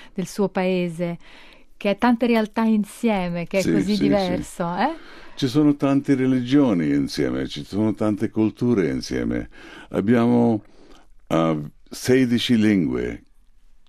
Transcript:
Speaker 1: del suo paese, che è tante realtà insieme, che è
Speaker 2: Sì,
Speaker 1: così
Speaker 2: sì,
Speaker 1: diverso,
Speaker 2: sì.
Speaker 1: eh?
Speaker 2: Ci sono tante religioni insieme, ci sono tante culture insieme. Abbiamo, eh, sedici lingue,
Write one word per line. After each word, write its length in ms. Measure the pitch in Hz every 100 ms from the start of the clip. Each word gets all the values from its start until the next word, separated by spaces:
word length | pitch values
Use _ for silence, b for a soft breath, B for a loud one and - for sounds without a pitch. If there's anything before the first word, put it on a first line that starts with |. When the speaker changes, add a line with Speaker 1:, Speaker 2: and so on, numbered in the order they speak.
| B
Speaker 1:
del 140 | - 180
suo 220 | - 196
paese, 680 | 196 185 185 175 160 175 170 B B B B B -
che 140 | 202
è 60 | 202
tante 300 | 240 233 240
realtà 360 | 233 214 -
insieme, 840 | 226 214 196 - 233 208 180 175 170
che 120 | 190
è 20 |
Speaker 2:
Sì, 100 | 180
Speaker 1:
così 240 | 165 185 208
Speaker 2:
sì, 60 |
Speaker 1:
diverso, 720 | 208 202 180 180 147 - 170 175
Speaker 2:
sì. 60 |
Speaker 1:
eh? 140 | 247 330 B B B -
Speaker 2:
Ci 120 | 135
sono 300 | 143 151 143
tante 380 | 139 139 139 135
religioni 720 | 131 131 123 143 135 92 78
insieme, 580 | 71 67 - 67 64 67
ci 160 | 73
sono 300 | 71 95 107
tante 360 | 101 110 101 104
culture 600 | - 110 - 120 117 80
insieme. 600 | 65 58 64 58 58 58 B B B B
Abbiamo, 720 | - 98 123 117 120 117 110 b b b b b - -
eh, 340 | 82 82 78 73 - -
sedici 680 | - - 127 127 120 - 117
lingue, 640 | 107 101 76 62 60 57 - - - - - -